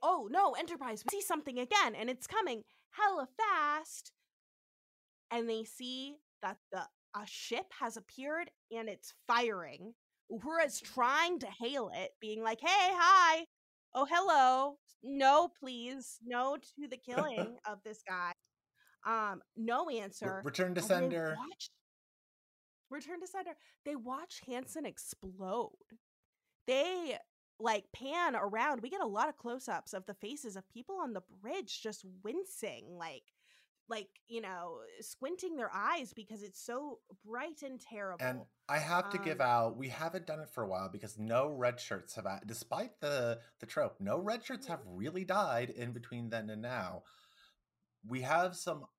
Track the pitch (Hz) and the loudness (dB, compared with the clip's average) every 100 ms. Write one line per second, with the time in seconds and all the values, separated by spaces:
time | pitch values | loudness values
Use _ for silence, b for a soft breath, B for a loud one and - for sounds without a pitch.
0 | 302 359 208 320 392 226 320 339 254 214 | 4 4 4 4 6 4 -4 -4 -6 -6
1 | 240 403 392 330 294 247 247 415 302 208 | -4 -2 0 -2 -2 -4 4 6 6 2
2 | 233 254 - 427 359 226 - b b - | -2 -4 -2 0 0 -2 -8 b b 2
3 | 415 370 262 - 427 359 294 302 320 - | 4 4 -2 0 2 4 4 2 -2 -12
4 | - _ _ _ _ _ _ _ _ _ | -14 _ _ _ _ _ _ _ _ _
5 | _ _ - 233 233 220 220 - 247 254 | _ _ -6 -2 0 -2 -4 -10 -8 -8
6 | 277 294 _ _ 202 214 - 185 139 _ | -8 -12 _ _ -8 -8 -8 -8 -8 _
7 | _ 208 208 - - 240 381 - 254 220 | _ -10 -10 -10 -6 -4 -6 -6 -6 -6
8 | 196 - 277 311 349 - - 226 220 190 | -14 -10 -4 -4 -4 -10 -12 -8 -8 -10
9 | - - - 240 240 196 156 135 202 233 | -14 -8 2 4 4 0 -6 -12 -16 -18
10 | _ _ - 220 254 330 302 - - - | _ _ -12 -8 -2 2 2 0 -6 0
11 | 247 294 339 349 226 196 233 277 202 156 | 4 4 4 0 -4 -6 -2 -2 -2 -4
12 | 190 - 214 214 220 226 320 392 370 359 | -6 -6 -6 -2 -2 0 4 6 6 8
13 | 349 381 339 320 330 _ _ _ _ 254 | 10 12 12 8 2 _ _ _ _ 0
14 | 285 349 381 302 254 262 277 285 _ _ | 4 4 6 8 8 8 2 -2 _ _
15 | 240 277 269 294 349 - 262 240 240 269 | -6 4 8 10 8 2 -10 -8 -8 -8
16 | 247 - 233 240 262 285 - - 285 254 | -12 -12 -4 0 0 -2 -6 -12 -10 -10
17 | - 247 302 226 214 240 214 202 214 214 | -4 0 0 0 -4 -6 -10 -10 -10 -12
18 | - 185 175 180 _ _ _ b b b | -6 -4 -4 -6 _ _ _ b b b
19 | - 226 214 190 - - 226 269 339 233 | -2 0 0 -4 -10 -6 0 0 0 -2
20 | 196 - 202 190 143 139 185 175 - 185 | -6 -6 -4 -4 -4 0 0 2 2 4
21 | 170 165 160 156 294 - - _ _ _ | 4 2 0 -2 -6 -10 -14 _ _ _
22 | _ _ _ _ _ _ _ _ - 285 | _ _ _ _ _ _ _ _ -12 -10
23 | 269 349 359 381 359 311 b b 285 294 | -8 -10 -8 -8 -8 -10 b b -6 -6
24 | 233 262 349 - - 247 254 320 262 - | -4 -6 -8 -12 -6 -6 -6 -6 -8 -8
25 | - - 190 185 190 220 - - - 226 | -12 -12 -12 -8 -4 -2 -4 -8 -20 -20
26 | _ _ _ _ _ _ - 254 339 370 | _ _ _ _ _ _ 0 2 2 0
27 | 320 226 - _ _ - 226 208 - - | -4 -6 -10 _ _ -4 0 0 -2 -10
28 | 262 330 339 233 202 214 277 262 240 381 | -4 0 2 2 0 0 0 0 -2 -4
29 | 269 202 294 - 233 254 247 175 - 190 | -2 0 0 -2 -8 -8 -4 -6 -6 -10
30 | 190 196 208 294 240 190 190 226 254 392 | -10 -12 -10 -10 -10 -10 -14 -16 -10 -6
31 | 294 196 180 190 208 359 220 - 220 208 | -4 -6 -10 -14 -8 -6 -6 -8 -8 -10
32 | 190 185 208 320 370 - 208 127 - 175 | -14 -12 -6 -6 -6 -8 -8 -8 -12 -12
33 | 165 135 - _ b b b _ - 220 | -10 -12 -16 _ b b b _ -8 -8
34 | 196 _ - 233 202 185 175 143 113 92 | -8 _ -10 -8 -6 -8 -8 -10 -14 -16
35 | - - 269 370 370 311 220 190 220 339 | -14 -8 -6 -4 -6 -4 -4 0 2 0
36 | 247 - 202 214 202 - - 240 294 233 | -2 -10 -14 -12 -12 -12 -8 -6 -6 -10
37 | _ 190 208 233 311 302 277 254 - 214 | _ -20 -10 -8 -8 -8 -10 -12 -12 -8
38 | 196 175 127 127 - _ - 147 151 175 | -6 -4 -4 -4 -8 _ -2 -2 2 0
39 | 196 196 180 143 127 120 113 117 135 120 | 0 -2 -2 2 4 6 4 0 -8 -6
40 | 165 180 170 156 151 - 104 92 95 101 | -4 -6 -6 -8 -8 -6 -2 -2 -4 -8
41 | 104 107 107 117 147 139 123 120 - 98 | -10 -8 2 4 4 2 0 0 -4 -6
42 | - - 95 98 104 117 - 143 247 - | -8 -8 -6 -6 -8 -10 -6 -4 -4 -4
43 | 151 139 117 117 B B - - 131 - | -2 0 0 -2 B B -6 0 0 0
44 | 98 135 202 233 - 254 262 - 107 90 | 0 0 0 -2 -4 -8 -6 -8 -6 -6
45 | 120 180 180 190 180 120 123 - 120 120 | -4 -2 0 2 2 2 0 -4 -6 -6
46 | 117 120 117 113 107 107 120 123 92 85 | -8 -8 -4 -4 -4 -6 -4 -4 -4 -6
47 | - B B B B B _ _ _ _ | -12 B B B B B _ _ _ _
48 | 107 127 127 160 180 175 - 151 135 | -8 -4 2 4 4 0 -4 -4 -6